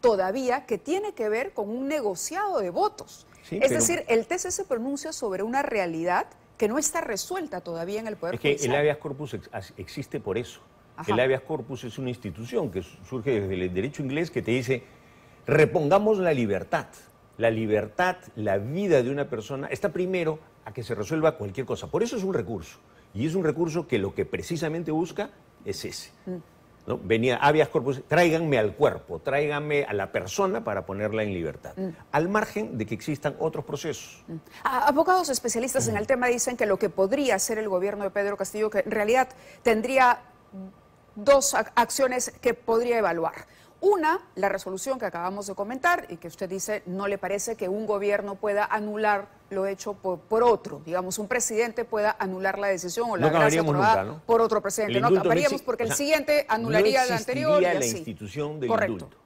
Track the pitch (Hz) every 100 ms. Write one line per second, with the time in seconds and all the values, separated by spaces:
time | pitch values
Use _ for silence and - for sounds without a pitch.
0 | 247 208 185 226 254 247 277 208 - 359
1 | 415 - 214 220 294 311 202 233 269 311
2 | 220 180 - 339 415 330 190 175 415 -
3 | - - - - - 175 262 254 - 339
4 | - 233 226 359 359 370 381 240 247 277
5 | 311 311 226 185 208 254 285 226 180 160
6 | 170 180 - - _ _ 208 247 302 339
7 | 330 202 - 370 320 185 170 165 170 208
8 | 226 214 165 - 147 143 143 139 147 147
9 | 160 135 147 101 - 113 95 - 90 -
10 | 131 - - 98 120 - - _ _ -
11 | - 113 131 131 - 156 117 135 120 -
12 | 127 120 104 85 120 233 147 92 87 -
13 | 92 127 113 117 98 92 90 90 117 147
14 | 135 143 170 - 92 123 123 127 - -
15 | - - - - - 143 151 180 147 190
16 | 208 208 180 147 113 95 85 160 - -
17 | - _ _ - 117 113 110 104 104 -
18 | 180 180 - - 104 98 104 160 202 147
19 | 120 139 143 110 107 135 147 131 151 151
20 | 180 185 160 156 - _ - 110 113 110
21 | 104 160 156 - 104 95 127 123 - 165
22 | 233 262 190 196 196 107 80 - _ -
23 | - 98 143 175 160 151 170 160 160 113
24 | 98 - 98 - - 165 160 160 165 156
25 | 175 - 208 - _ _ 101 98 104 -
26 | - _ - 180 - _ _ _ - 120
27 | 95 113 120 120 143 156 147 156 127 131
28 | - 156 175 160 165 131 107 - 143 -
29 | - 85 - 135 147 147 151 147 139 104
30 | 95 - 92 - 196 214 226 98 85 98
31 | 104 107 107 92 80 69 - - 190 165
32 | - 143 170 208 214 214 220 123 107 113
33 | - 147 151 139 160 151 - 127 165 139
34 | - - - 165 - - - 247 269 285
35 | 330 370 320 247 240 226 254 269 233 214
36 | 214 262 247 240 247 247 214 190 208 170
37 | 196 269 269 196 - 220 220 185 196 202
38 | 196 202 202 202 196 214 214 208 196 214
39 | 208 254 254 - - - - 220 240 262
40 | 254 233 - - _ 190 190 - _ _
41 | _ - 208 277 269 - 220 - 233 -
42 | 269 254 247 - 247 233 - 226 247 233
43 | 202 165 160 - - - - _ 381 403
44 | 311 339 - - 196 196 190 190 269 262
45 | 202 170 175 196 202 190 202 254 349 349
46 | - 170 170 - 185 190 185 214 - 185
47 | 202 196 185 202 226 226 185 202 220 208
48 | 202 202 202 196 214 202 208 220 208 208
49 | 214 208 196 - _ 196 196 190 - 196
50 | 190 175 - 220 240 208 - 139 156 175
51 | 185 190 196 247 233 220 233 226 226 220
52 | 208 - 196 185 190 196 202 190 180 170
53 | 233 202 151 160 147 160 160 143 202 220
54 | 101 156 - 233 226 220 196 190 208 247
55 | 233 190 175 170 277 269 - 226 233 -
56 | 285 311 277 294 - 220 233 220 214 262
57 | 254 233 220 262 - 196 180 160 123 180
58 | 156 104 107 117 147 156 123 226 208 104
59 | 82 -